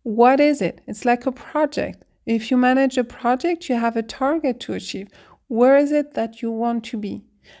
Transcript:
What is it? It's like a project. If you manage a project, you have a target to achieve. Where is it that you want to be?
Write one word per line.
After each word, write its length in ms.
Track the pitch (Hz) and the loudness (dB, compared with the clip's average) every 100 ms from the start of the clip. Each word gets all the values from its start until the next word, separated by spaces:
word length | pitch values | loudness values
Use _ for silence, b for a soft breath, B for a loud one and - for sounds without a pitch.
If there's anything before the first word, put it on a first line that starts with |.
What 360 | 247 214 240 269 | -6 4 4 6
is 220 | 294 285 | 4 2
it? 220 | 175 - - | -2 -6 -12
It's 200 | 208 247 | -6 0
like 180 | 240 | 0
a 80 | 254 | -2
project. 720 | 254 - 302 302 - - 180 _ _ - | -8 -6 -2 -2 -2 -6 -8 _ _ -4
If 240 | 226 220 | -4 0
you 80 | 254 | 2
manage 400 | 254 262 269 262 | 4 4 2 0
a 60 | |
project, 680 | 247 - 233 254 339 339 - | -4 -4 -2 0 0 -4 -2
you 60 | 240 | -2
have 200 | 233 226 | -2 -2
a 60 | |
target 580 | 226 - 269 320 294 247 | -6 -4 -2 0 -2 -4
to 140 | - | -6
achieve. 340 | 196 - 196 196 b b b - | -10 -8 -12 -12 b b b -6
Where 300 | 226 247 277 | 2 6 6
is 140 | 285 | 4
it 200 | 294 294 | 0 -2
that 300 | - 226 226 | -4 -8 -6
you 80 | 226 | -8
want 340 | 226 233 233 | -4 -2 -4
to 140 | 220 214 | -6 -8
be? 260 | 202 202 - _ b b | -8 -10 -14 _ b b